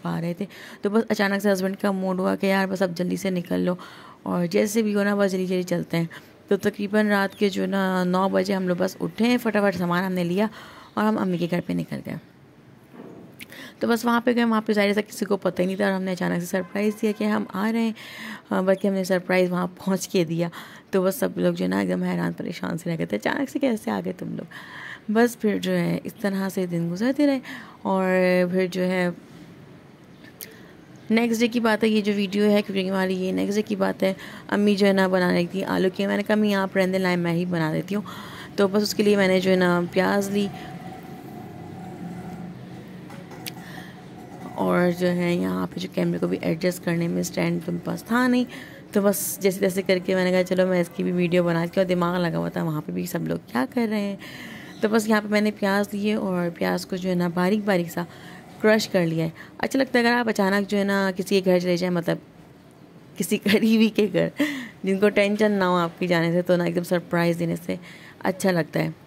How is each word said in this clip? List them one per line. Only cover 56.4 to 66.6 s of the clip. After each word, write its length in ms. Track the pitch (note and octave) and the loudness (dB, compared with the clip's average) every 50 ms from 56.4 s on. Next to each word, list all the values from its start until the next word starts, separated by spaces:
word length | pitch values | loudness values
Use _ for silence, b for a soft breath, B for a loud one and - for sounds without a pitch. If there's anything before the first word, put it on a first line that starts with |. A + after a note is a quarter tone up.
| F3 F3 | -2 -2
प्याज 360 | F3 - F#3+ F#3 F3+ F3+ F3+ | -2 -2 -2 0 0 -2 -2
को 120 | - F#3+ F3+ | -4 -6 -4
जो 120 | F3+ F#3 | -2 0
है 60 | F3+ | 0
ना 140 | F3 F3 F3 | 2 0 0
बारीक 340 | E3 F3+ F3+ F#3 G#3+ G#3+ G3+ | 0 0 2 2 2 0 2
बारीक 260 | G#3+ G3 F3 E3+ E3 | 2 2 2 0 -2
सा 160 | - F3 F3 - B B B B B B B B - - | -4 -6 -8 -8 B B B B B B B B -6 0
क्रश 240 | - G#3+ G#3+ G#3+ G#3 | 4 4 4 4 2
कर 200 | - - F#3+ E3+ | 2 0 2 2
लिया 200 | E3 D#3+ D#3+ D#3+ | 2 0 0 -2
है। 80 | E3 - B B B B - | -2 -4 B B B B -6
अच्छा 200 | - A3+ - C4+ | -4 0 0 0
लगता 200 | C4+ - - B3 | 0 2 2 2
है 60 | A#3 | 4
अगर 100 | A#3 A#3+ | 4 4
आप 120 | A#3+ A#3+ A3 | 2 2 0
अचानक 400 | G#3 - G3 F#3+ G3 G3+ G3 F#3+ | 2 2 2 2 4 2 0 0
जो 100 | G3+ G3+ | 0 0
है 60 | G3 | 2
ना 280 | G3 G3 G3 G3 F#3+ | 2 2 2 2 0
किसी 300 | F#3 F#3+ F#3 - G3+ F#3+ | 0 -2 -2 0 2 2
के 100 | F#3 F#3+ | 4 4
घर 80 | F3+ F3+ | 4 4
चले 180 | F3+ F3+ F3 E3+ | 4 2 0 0
जाएं, 120 | F#3 F3+ | 0 0
मतलब 300 | F3 E3+ E3 E3+ E3 E3 - - - - - - - - - - - - - - - - - - - - | 0 0 0 0 -2 -2 -4 -12 -20 -20 -20 -20 -20 -20 -20 -20 -20 -20 -20 -20 -20 -20 -20 -14 -8 -6
किसी 200 | F#3+ - G#3+ G#3 | -4 -2 -2 0
<laughs> 80 | - | 2
करीबी 440 | G#3 G#3 G3 A3 A3 A3+ A3 A3+ G#3+ | 4 4 4 4 6 6 6 6 4
के 180 | A3 - G#3+ F#3+ | 4 2 0 2
घर 240 | F3 E3 E3 E3+ - B D4 D4+ C#4+ C4 A#3+ A3 B B - | 2 2 0 0 0 B -2 -2 -2 -6 -10 -14 B B -2
जिनको 240 | F#3 G3 F#3+ G3+ G#3 | -2 0 2 2 2
टेंशन 420 | G3+ G#3 G3+ G3+ G#3 G3+ A3 G#3 | 4 4 2 2 2 2 2 2
ना 140 | G#3 G3 F#3 | 2 2 2
हो 100 | F3+ F3+ | 2 2
आपके 320 | F3 E3+ E3 E3+ - F3+ F3 | 2 2 0 -2 -4 -2 0
जाने 240 | F3+ E3 E3 E3+ | 2 2 2 2
से, 100 | E3 F3+ | 2 2
तो 140 | F3 - F3+ | 2 2 2
ना 100 | F3 | 2